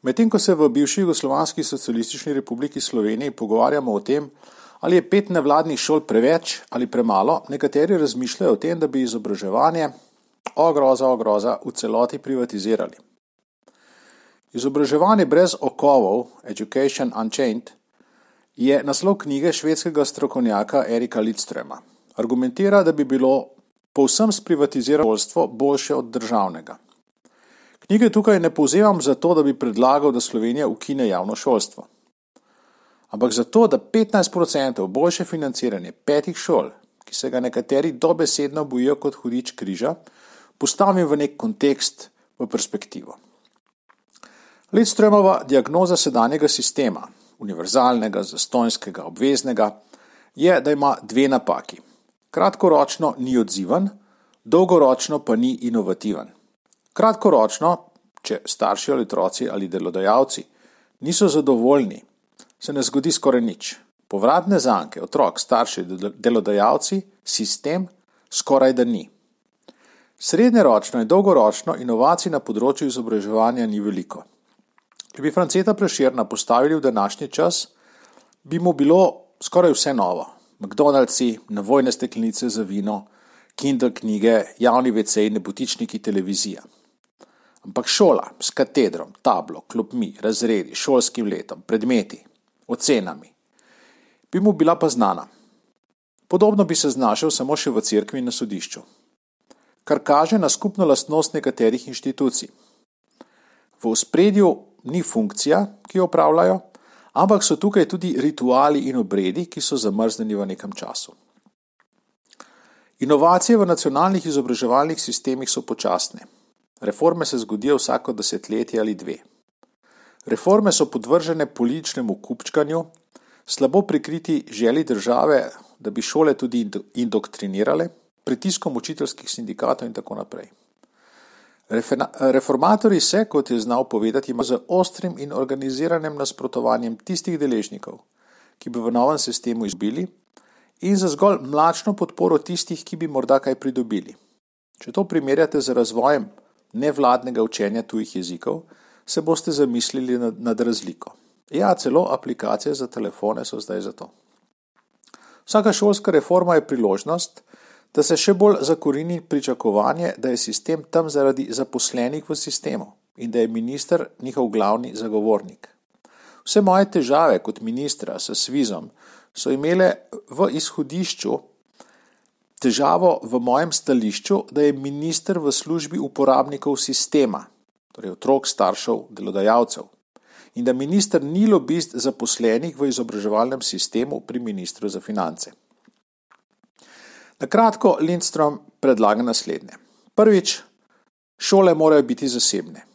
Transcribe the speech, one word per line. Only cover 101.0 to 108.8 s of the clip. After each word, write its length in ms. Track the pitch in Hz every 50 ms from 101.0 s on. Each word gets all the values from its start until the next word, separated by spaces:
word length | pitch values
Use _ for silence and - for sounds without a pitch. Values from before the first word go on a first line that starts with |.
| - - 151 156 151 - -
nekaterih 560 | 156 - 139 123 - 117 110 117 123 - -
inštitucij. 640 | 127 - - 135 131 - 139 131 - - - - _ _ _ _ _ _ _ _ _ _ _ _ _ _ - _ _ _ _ _ _ _ _ _ _ _
V 100 | - 113
ospredju 600 | 113 113 - - - 156 180 208 196 208 202 180 - - - _ _ _ _
ni 160 | 120 143 180 160
funkcija, 640 | - - 117 110 101 - - - 139 156 185 202 202 - _ _ -
ki 140 | - 185 185
jo 20 |
opravljajo, 560 | 175 - 170 156 151 156 165 175 180 190 190 - - _ - _ _ _ _ _ _ _
ampak 320 | - 170 196 214 196 - -
so 80 | 170
tukaj 320 | 151 - 208 202 202 165 147
tudi 240 | - 180 170 180 151 -
rituali 720 | 127 151 156 - 123 123 123 127 139 147 151 143